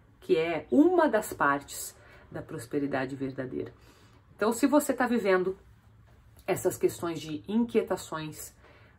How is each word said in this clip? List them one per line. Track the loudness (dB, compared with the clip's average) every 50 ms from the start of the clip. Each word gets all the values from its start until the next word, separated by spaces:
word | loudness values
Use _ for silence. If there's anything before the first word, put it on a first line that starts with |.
| -20 _ _ _
que | -2 0 2 2
é | 2 0 -2 -4 -4 2
uma | 4 6 6 6 6 4 4 4
das | 2 0 -2 -4
partes | -2 0 2 2 2 2 -2 -8 -12 -12 -12 -14 -16 -18 -20 -20 -20 -20 -20 -14
da | -12 -12
prosperidade | -12 -10 -12 -12 -10 -6 -4 -4 -2 -2 -2 -4 -4 -4 -6
verdadeira. | -6 -8 -8 -6 -8 -8 -6 -6 -8 -8 -8 -12 -18 -20 -20 -20 -20 -20 -20 -20 -20 _ _ -4
Então, | 0 0 0
se | 2 2 2 4
você | 4 4 4 2 0
tá | 0 0 0
vivendo | 0 2 2 4 4 4 2 0 -4 -6 -10 -20 -20 -20 _ _ _ -20 -20 -20 -20 -20 _ -20 -20 -10 -4
essas | -4 -2 0 0 0 0 2
questões | 0 -2 0 -2 -6 -6 -6 -6
de | -8 -10 -10 -10 -8 -4
inquietações | -2 0 0 0 0 0 0 0 -2 -6 -6 -8 -10 -8 -8 -10 -12 -14 -16 -18 -20 -20 -20 -20 -20 -20 -20 -20 _